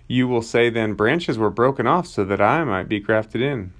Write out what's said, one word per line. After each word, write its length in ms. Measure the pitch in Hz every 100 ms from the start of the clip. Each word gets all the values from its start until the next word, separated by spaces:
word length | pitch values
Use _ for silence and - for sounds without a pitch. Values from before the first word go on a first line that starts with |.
| -
You 200 | 123 127
will 160 | 123
say 260 | 113 120 120
then, 240 | 113 110
'Branches 460 | 98 107 165 170 120
were 100 | 107
broken 380 | 101 127 135 117
off 180 | 170 -
so 180 | - 95
that 160 | 98
I 220 | 104 147
might 240 | 156 95 80
be 120 | 104
grafted 420 | 101 110 107 113
in.' 300 | 135 135 92 -